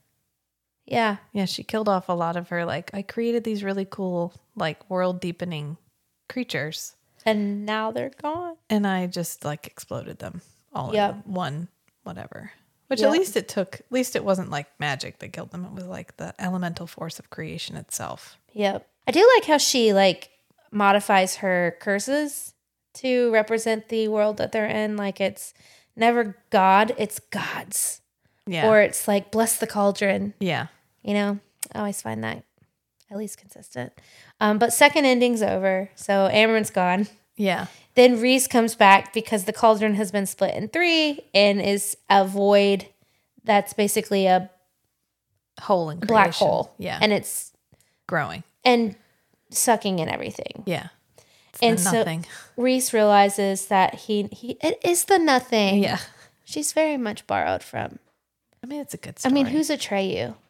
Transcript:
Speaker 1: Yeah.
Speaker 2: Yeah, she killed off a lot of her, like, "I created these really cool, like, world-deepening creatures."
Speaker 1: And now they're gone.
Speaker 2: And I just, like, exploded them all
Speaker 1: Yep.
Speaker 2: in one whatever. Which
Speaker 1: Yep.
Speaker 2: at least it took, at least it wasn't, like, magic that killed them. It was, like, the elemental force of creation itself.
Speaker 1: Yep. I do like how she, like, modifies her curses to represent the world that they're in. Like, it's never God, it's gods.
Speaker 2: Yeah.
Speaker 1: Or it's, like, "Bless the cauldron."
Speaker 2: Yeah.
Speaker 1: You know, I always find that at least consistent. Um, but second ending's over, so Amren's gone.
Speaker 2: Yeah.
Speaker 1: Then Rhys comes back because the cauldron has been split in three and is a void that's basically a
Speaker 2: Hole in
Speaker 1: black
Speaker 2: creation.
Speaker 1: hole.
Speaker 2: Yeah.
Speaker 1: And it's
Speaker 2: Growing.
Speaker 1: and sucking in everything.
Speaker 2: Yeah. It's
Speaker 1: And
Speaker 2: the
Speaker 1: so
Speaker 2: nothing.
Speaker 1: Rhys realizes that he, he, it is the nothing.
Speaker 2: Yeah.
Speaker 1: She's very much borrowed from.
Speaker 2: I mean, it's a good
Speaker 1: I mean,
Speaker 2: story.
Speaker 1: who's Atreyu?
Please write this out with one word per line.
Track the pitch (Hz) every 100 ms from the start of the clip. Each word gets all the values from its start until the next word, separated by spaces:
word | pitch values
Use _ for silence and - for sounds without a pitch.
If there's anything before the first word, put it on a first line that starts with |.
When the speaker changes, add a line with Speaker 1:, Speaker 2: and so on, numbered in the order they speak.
| _ _ _ _ _ _ _ _ -
Speaker 1:
Yeah. | 233 220 202 _
Speaker 2:
Yeah, | 202 190
she | -
killed | - 220 208
off | 190 190
a |
lot | 175 170 175
of | 175
her, | 175
like, | 170 147 -
"I | 202
created | 202 233 233 233
these | 226 208
really | 196 196 190
cool, | - 185 175 175 - _ 214
like, | 156 151 -
world-deepening | 185 180 180 180 170 175 156 147 170 _ _ _ _ -
creatures." | 254 247 143 151 - - _ _ _ 220
Speaker 1:
And | 214 202 202 208
now | 214 220
they're | 240 254 -
gone. | 294 330 349 330 -
Speaker 2:
And | 214 202
I | 185 180
just, | 180 165 -
like, | 147 151 -
exploded | - - 123 - -
them | - 180 - _ _
all | - 131
Speaker 1:
Yep. | 208 202 202 202
Speaker 2:
in |
one | 185 151 147 175 _ _ _
whatever. | 185 180 - - - - _ _ -
Which | 240
Speaker 1:
Yep. | 269
Speaker 2:
at |
least | 330 370 -
it | -
took, | 202 180 -
at | -
least | 254 247 -
it |
wasn't, | 202 185 175
like, | 143 147 -
magic | 147 139 - -
that | -
killed | - 180
them. | 185 180
It |
was, | 190 180
like, | 185 180 -
the | 170 -
elemental | 185 185 175 170 170
force | - 165 -
of | -
creation | - 160 165 - 156
itself. | - - - - - _ _
Speaker 1:
Yep. | 208 196 196 _ _ -
I |
do | 330 466 480
like | -
how | 294
she, | - 247 220
like, | 196 190 170 - _ _ _ _
modifies | 208 202 202 202 196 190 -
her | 190 180 175 170
curses | 208 202 262 285 294 - - _ _ _ _
to | - 262 247 240
represent | 220 214 226 226 220 214
the | 226 214
world | 214 214 208
that | -
they're | 226 214
in. | 214 214 208
Like, | 202 190
it's | 190 - - _ _ _ _ -
never | 226 240 214 - -
God, | 202 190 190 220 240
it's | 208 -
gods. | - 196 - - 180 - - - _ _ _ _ -
Speaker 2:
Yeah. | 170 220
Speaker 1:
Or | 214
it's, | 202 - -
like, | 202 196
"Bless | 220 226 -
the | 220
cauldron." | 208 202 196 196 196 202 -
Speaker 2:
Yeah. | 185 135 156 _ _ _
Speaker 1:
You | 202 202
know, | 202 202 _ - -
I | 214
always | 202 196
find | - 110
that | 110 - - _ _ _ _ _ -
at | 202
least | 214 -
consistent. | _ - - 127 120 _ - - - -
Um, | 214 214
but | 240
second | - 294 302 269
ending's | 247 247 226
over, | 202 190 190 190 196 -
so | - 196 190
Amren's | 214 220 220 208
gone. | 208 180 185 208 _ _ -
Speaker 2:
Yeah. | 196 175 180 - _
Speaker 1:
Then | - 247 233
Rhys | 247 262 -
comes | 240 226 -
back | 202 196 -
because | 226 220 214 190
the |
cauldron | 208 226 208 214 202
has | 202
been | 202 196
split | - 190 -
in | 214
three | 320 349 320 302 294 -
and | 196 202 202
is | 202 202 - - -
a | 196 190
void | 196 202 202 202 196 - _ _ _ _ _
that's | - 202 202
basically | - 202 220 208 196 190
a | 185 196 _ _ _ _ _ _ _ _ _ _ -
Speaker 2:
Hole | - 185 156
in | 175
Speaker 1:
black | 214 220 185
Speaker 2:
creation. | - 185
Speaker 1:
hole. | - - -
Speaker 2:
Yeah. | 175 -
Speaker 1:
And | 214
it's | 202 202 - - _ _ _ _ _ -
Speaker 2:
Growing. | 165 107 90 - _
Speaker 1:
and | 254 240 220 - _ _ _ _ _
sucking | - - 214 202 180
in | 160
everything. | - - - - - 202
Speaker 2:
Yeah. | 165 175 _ _ _ _ _ _
It's | -
Speaker 1:
And | 233 226
Speaker 2:
the |
Speaker 1:
so | 185
Speaker 2:
nothing. | 233 180 165 170 - - -
Speaker 1:
Rhys | 254 254 254
realizes | 220 208 202 202 202 196 190 -
that | 196 185 -
he, | - 208 202
he, | - 240 -
it | 311 -
is | 359 349 -
the | 381
nothing. | 320 254 254 226 196 202
Speaker 2:
Yeah. | 190 - - - - _
Speaker 1:
She's | - 302 294
very | 311 311 277
much | 220 - -
borrowed | 98 80 92
from. | - 110 - - _ _ _ _ _ _
Speaker 2:
I | 247
mean, | 294
it's | 277
a | -
good | - -
Speaker 1:
I | 262
mean, | 277 247
Speaker 2:
story. | 302
Speaker 1:
who's | 302
Atreyu? | 294 - 196 190 - 123 214